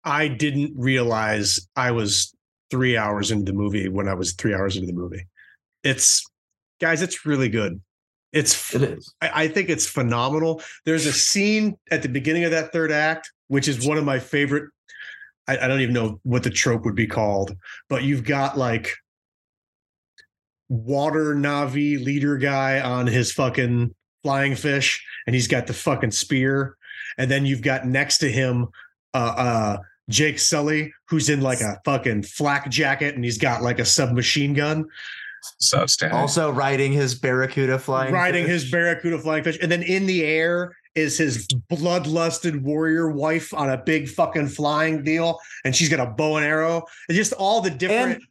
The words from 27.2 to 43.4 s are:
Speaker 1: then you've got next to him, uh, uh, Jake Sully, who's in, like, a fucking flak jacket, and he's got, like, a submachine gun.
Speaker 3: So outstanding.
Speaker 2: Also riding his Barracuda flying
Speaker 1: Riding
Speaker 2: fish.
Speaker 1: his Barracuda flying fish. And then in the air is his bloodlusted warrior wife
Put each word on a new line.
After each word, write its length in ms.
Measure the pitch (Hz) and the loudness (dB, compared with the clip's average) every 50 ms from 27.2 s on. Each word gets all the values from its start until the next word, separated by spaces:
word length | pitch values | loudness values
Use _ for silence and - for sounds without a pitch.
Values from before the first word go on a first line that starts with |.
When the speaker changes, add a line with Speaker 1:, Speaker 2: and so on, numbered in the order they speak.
| 131 127 | 0 0
Speaker 1:
then 140 | 135 139 139 | 2 2 2
you've 160 | 135 135 120 113 | 0 0 0 0
got 240 | 139 131 131 127 | 0 0 0 0
next 320 | 127 127 135 147 143 - - | 0 0 0 2 2 2 2
to 120 | 160 135 | 2 2
him, 360 | 107 131 131 127 120 120 120 - - - - - _ _ _ _ - | 2 2 2 2 2 0 -2 -4 -6 -18 -20 -20 _ _ _ _ -2
uh, 40 | |
uh, 600 | 127 120 117 - 120 127 120 117 113 110 104 101 90 90 - _ _ _ - | 0 0 0 0 0 0 2 2 2 2 0 -2 -4 -8 -14 _ _ _ -2
Jake 300 | 107 - 151 151 147 151 | 2 2 2 2 2 2
Sully, 540 | - - 165 151 147 151 156 151 156 156 - _ _ | 0 2 2 2 0 0 0 0 -2 -4 -10 _ _
who's 220 | - 165 156 135 - | 0 0 2 4 2
in, 120 | 151 139 | 2 2
like, 200 | 135 131 127 117 | 2 0 0 0
a 180 | 113 104 98 - _ | 0 -4 -4 -2 _
fucking 380 | 147 139 131 - 127 110 104 98 | 0 0 2 0 0 0 0 -4
flak 460 | - - - 147 143 143 139 135 139 | -6 -6 -2 0 0 0 0 -2 -2
jacket, 460 | 123 151 151 139 139 139 151 143 - | 0 0 2 2 0 0 -2 -4 -2
and 80 | 127 120 | -2 -4
he's 140 | 120 113 107 | -2 0 0
got, 220 | - 131 117 113 120 | 0 0 2 2 0
like, 160 | 120 117 127 | 0 0 0
a 60 | 117 | 2
submachine 680 | - - - 139 123 120 123 117 - - 147 143 143 143 | 2 4 4 4 2 2 0 2 2 2 2 2 2 0
gun. 320 | 143 147 151 156 156 156 156 - - - - - - - - - - - - - _ | 0 0 0 0 -2 -4 -6 -10 -16 -16 -14 -14 -14 -14 -16 -16 -16 -18 -18 -6 _
Speaker 3:
So 200 | - - - 92 | 0 2 2 2
outstanding. 380 | 87 - - - - 80 - | 2 2 0 0 0 0 0
Speaker 2:
Also 340 | 123 139 143 143 170 160 147 | 0 0 2 2 2 2 2
riding 400 | 135 127 139 139 139 131 139 135 | 0 0 0 2 2 2 2 2
his 240 | 139 143 139 127 120 | 2 2 2 0 -2
Barracuda 640 | 123 - 131 127 127 131 131 - 143 135 127 131 131 | -2 0 0 2 2 0 0 0 0 2 2 0 0
flying 340 | 131 - 131 131 131 131 165 | 0 0 0 0 2 2 2
Speaker 1:
Riding 300 | 180 180 180 175 175 165 | 2 2 2 2 0 0
Speaker 2:
fish. 180 | 160 175 170 135 | 2 0 0 -2
Speaker 1:
his 80 | 127 | 0
Barracuda 460 | 151 175 170 175 170 170 - 170 165 143 | 0 2 2 2 0 0 -2 -2 -2 -2
flying 240 | 131 156 156 156 147 | -2 -2 -2 0 0
fish. 140 | 165 156 - | -2 -2 -2
And 100 | 180 165 | 0 0
then 120 | 170 170 175 | 0 0 0
in 220 | 175 185 190 196 | 0 0 0 2
the 180 | 190 185 170 160 | 2 2 2 2
air 520 | 151 156 160 165 170 175 175 180 180 - _ _ _ _ | 2 2 2 2 2 0 -2 -2 -6 -10 _ _ _ _
is 220 | 160 156 143 - | -2 0 0 2
his 300 | - 160 143 120 117 95 - - 123 - _ | 0 0 0 0 -4 0 0 0 0 2 _
bloodlusted 880 | 175 147 156 175 175 180 147 151 156 170 165 165 160 - - 175 151 143 | -4 -2 0 0 0 0 0 0 0 0 0 0 -2 -2 -4 -4 -2 -2
warrior 480 | 131 139 151 156 160 160 160 165 170 160 | -2 -2 -2 0 0 0 2 2 0 0
wife 420 | 151 139 143 156 160 165 | 0 0 0 0 0 -2